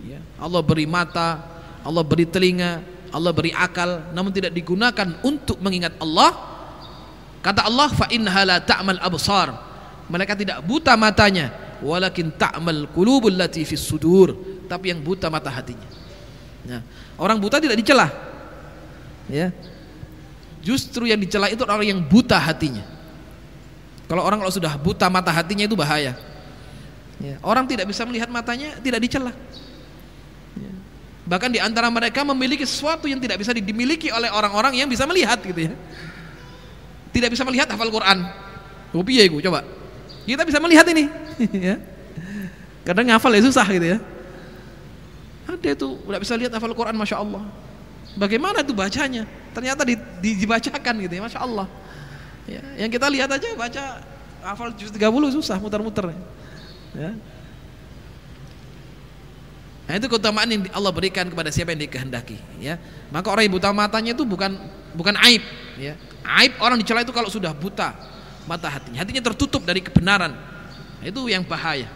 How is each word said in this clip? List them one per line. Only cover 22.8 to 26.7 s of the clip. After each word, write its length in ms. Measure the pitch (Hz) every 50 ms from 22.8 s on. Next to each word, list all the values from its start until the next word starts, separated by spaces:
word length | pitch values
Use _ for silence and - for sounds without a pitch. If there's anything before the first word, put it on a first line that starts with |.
| 95 - - - - - - - - - - - - - - - - - - - - - - - - -
Kalau 160 | 160 180 185 175
orang 160 | 202 214 202
kalau 80 | 185
sudah 240 | 185 196 170 156 147
buta 320 | 143 143 175 214 - 202 185
mata 240 | 185 185 180 170
hatinya 320 | 160 160 170 165 208 202 208
itu 80 | 208
bahaya. 480 | 226 196 147 147 151 151 147 131 123 - - - - - - - - - - -